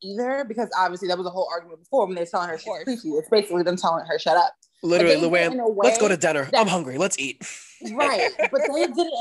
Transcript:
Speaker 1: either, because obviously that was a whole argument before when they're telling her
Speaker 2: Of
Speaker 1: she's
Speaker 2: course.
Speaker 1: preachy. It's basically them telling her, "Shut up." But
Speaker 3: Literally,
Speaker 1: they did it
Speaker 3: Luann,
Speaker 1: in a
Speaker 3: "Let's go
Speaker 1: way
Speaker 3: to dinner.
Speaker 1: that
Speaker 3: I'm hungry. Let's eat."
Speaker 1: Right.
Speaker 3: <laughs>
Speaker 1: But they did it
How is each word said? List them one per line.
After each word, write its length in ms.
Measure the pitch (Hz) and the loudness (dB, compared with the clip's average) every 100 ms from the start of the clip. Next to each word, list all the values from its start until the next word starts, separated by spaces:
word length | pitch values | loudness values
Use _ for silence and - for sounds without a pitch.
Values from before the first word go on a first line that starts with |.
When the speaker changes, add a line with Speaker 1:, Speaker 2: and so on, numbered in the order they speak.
Speaker 1:
either, 440 | 190 202 247 269 262 | -10 -6 -4 -4 -4
because 220 | 220 220 180 | -6 -4 0
obviously 300 | 185 175 185 | 0 0 -4
that 100 | 180 | -4
was 80 | 180 | -4
a 40 | |
whole 180 | 180 175 | -4 -4
argument 280 | 170 175 160 | -6 -10 -18
before 260 | 170 269 196 | _ 0 0
when 100 | 185 | -2
they're 100 | 170 | -4
telling 240 | 196 175 | -4 -4
her 60 | 160 | -6
Speaker 2:
Of 40 | |
Speaker 1:
she's 40 | 220 | -10
Speaker 2:
course. 180 | 180 | -8
Speaker 1:
preachy. 260 | 190 233 - | -6 -6 -4
It's 180 | 147 - | -4 0
basically 340 | 214 202 175 | 0 2 0
them 140 | 170 180 | 0 0
telling 280 | 185 165 165 | 0 -2 -2
her, 140 | 156 | -4
"Shut 160 | 170 165 | 2 4
up." 160 | 175 - _ _ | 2 0 _ _
But 60 | 165 | 0
Speaker 3:
Literally, 260 | 175 170 156 | 4 4 4
Speaker 1:
they 60 | |
did 60 | 165 | 4
it 40 | |
Speaker 3:
Luann, 200 | 175 170 | 2 2
Speaker 1:
in 60 | 202 | 0
a 60 | 226 | 0
Speaker 3:
"Let's 300 | 202 226 233 | 2 4 4
go 80 | 214 | 4
Speaker 1:
way 40 | |
Speaker 3:
to 80 | 180 | 2
dinner. 280 | 165 151 135 | 2 0 2
Speaker 1:
that 80 | 254 | 2
Speaker 3:
I'm 80 | 208 | 4
hungry. 300 | 180 139 127 | 2 -2 -2
Let's 200 | 190 - | -2 -2
eat." 260 | 135 - - - - - 220 | -6 -8 -14 -16 -20 -16 -8
Speaker 1:
Right. 360 | 220 285 226 240 - | -2 0 2 -2 -2
Speaker 3:
<laughs> 140 | 302 | -2
Speaker 1:
But 100 | 269 302 | 0 -2
they 120 | 294 339 | 0 -2
did 200 | 240 339 | 0 -2
it 60 | 240 | -4